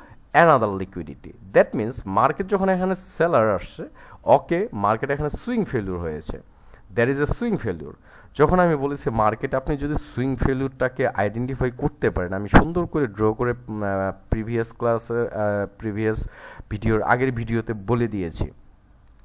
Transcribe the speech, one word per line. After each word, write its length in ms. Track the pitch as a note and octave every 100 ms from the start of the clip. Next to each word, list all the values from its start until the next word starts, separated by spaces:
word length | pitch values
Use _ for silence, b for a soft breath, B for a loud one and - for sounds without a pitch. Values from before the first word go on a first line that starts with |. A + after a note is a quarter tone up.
| B B -
another 480 | C#3+ E3 C#3 G#2+ G2
liquidity। 500 | F#2 - D#2 D2 - - F#2+
That 240 | C3 G#3 -
means 160 | A2 C3 -
মার্কেট 420 | G2 C3 - F#3+
যখন 220 | G3+ F#3+
এখানে 260 | F#3 F#3 F#3+
সেলার 600 | - - E3 D3 A2 F#2+
আসছে, 340 | - - C#4+ B B B
ওকে, 440 | - C3+ - E3+ G#3+
মার্কেট 360 | G#2+ G2+ A2+ C3+
এখানে 200 | C#3+ D3+
সুইং 360 | - - A#3+ F3+
ফেলিওর 340 | B2+ G2 F2+
হয়েছে। 420 | E2+ D2+ D#2+ - - b b b b F#2
There 180 | A#2+
is 80 | C#3
a 140 | C#3+ -
swing 300 | A#3+ G3+ A2
failure। 280 | E2+ C#2+ - b b b -
যখন 240 | D3 F#3
আমি 160 | F3 D3+
বলেছি 340 | C#3 C#3+ -
মার্কেট, 460 | A2+ G#2+ A2 C#3 C3
আপনি 220 | C3 D3
যদি 180 | C#3+ D3+
সুইং 400 | - - C3 C3+
ফেলিওরটাকে 720 | - C3 C3+ C3+ B2+ B2+ B2+
আইডেন্টিফাই 640 | - G2+ G#2+ B2 C3 B2+
করতে 380 | B2 C#3+ - A#2
পারেন, 240 | F#2 F2+
আমি 160 | F#2+ G2+
সুন্দর 360 | - C#3+ F3 F3
করে 220 | D#3+ C3
ড্র 260 | G2+ A2
করে, 180 | A2 B2
উম, 320 | A#2+ - G#2+
আহ, 300 | G2+ G2 F#2+ F#2 -
প্রিভিয়াস 440 | A2+ G#2+ A#2 A2+ -
ক্লাসে, 360 | A#2+ A2+ -
আহ, 160 | A#2 A#2 - G#2 G#2 G2 -
প্রিভিয়াস 500 | A2 G2+ A2 A2 - B B B -
ভিডিওর, 320 | G#2 A2 A2
আগের 300 | - B2 C3
ভিডিওতে 420 | A#2+ A2 A2+ A2+
বলে 340 | A2 G2 A#2+ A#2
দিয়েছি 440 | G#2 F2 D#2 - - - - _ - - -